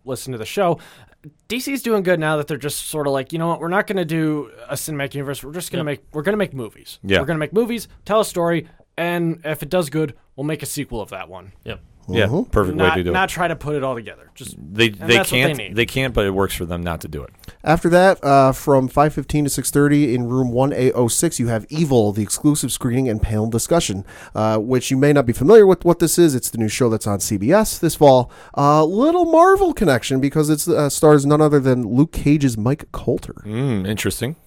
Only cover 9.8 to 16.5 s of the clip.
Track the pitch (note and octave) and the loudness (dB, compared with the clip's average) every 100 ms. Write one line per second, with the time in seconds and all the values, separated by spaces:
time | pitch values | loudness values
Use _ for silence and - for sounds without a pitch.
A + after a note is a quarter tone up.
9.8 | D#3 D#3 D#3 - _ - D3 D#3 C#3 - | -2 -4 -4 -8 _ -10 -8 -8 -8 -10
10.8 | C3+ A#2+ F#2+ F#2+ E2 F2+ F#2 - A#2 G#2 | -8 -8 -10 -12 -14 -18 -20 -20 -16 -16
11.8 | - _ - A#2 G#2 D3 B3+ - F#2+ D#3 | -18 _ -6 0 0 0 -2 0 0 2
12.8 | F#3 - F2 F3+ F#3+ - F3 D#3+ D3 D3 | 0 0 -2 -2 -2 -2 -6 -6 -6 -6
13.8 | C3 A#2+ G2 F2 - - - - C#2+ G2+ | -6 -8 -12 -20 -20 -20 -18 -18 -10 0
14.8 | A#2 G2+ F2 A#2+ - B2 C#3 C#3+ G2 G2+ | 0 0 2 2 2 0 0 -2 -6 -4
15.8 | A#2 C3+ C3+ A#2 G2+ F#2+ F#2+ | -2 -2 -2 0 0 0 -2